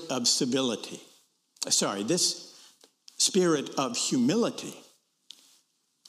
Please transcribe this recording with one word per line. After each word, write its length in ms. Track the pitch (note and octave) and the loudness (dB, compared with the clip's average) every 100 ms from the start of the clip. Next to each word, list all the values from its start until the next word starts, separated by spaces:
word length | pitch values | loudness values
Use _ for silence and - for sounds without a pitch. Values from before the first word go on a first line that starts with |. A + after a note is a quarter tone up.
| - | -4
of 180 | B2+ A#2+ | -2 0
civility, 760 | - C3+ C3+ B2+ G#2 - A2 - _ _ _ _ - - | 0 0 0 0 -4 -8 -16 -18 _ _ _ _ -10 -2
sorry, 340 | - C#3 G2 | 0 0 -2
this 500 | A2+ F3 - - - - - _ - _ - - | 0 0 0 -2 -12 -20 -20 _ -20 _ -12 -2
spirit 520 | - F#3+ F3 D3 - - | 2 4 4 2 0 -2
of 180 | C3 A#2+ | -2 -2
humility 800 | - C3+ A#2+ A3 F3 - - - - _ _ _ - - _ _ _ _ _ _ | 0 2 4 4 0 -2 -12 -14 -20 _ _ _ -20 -20 _ _ _ _ _ _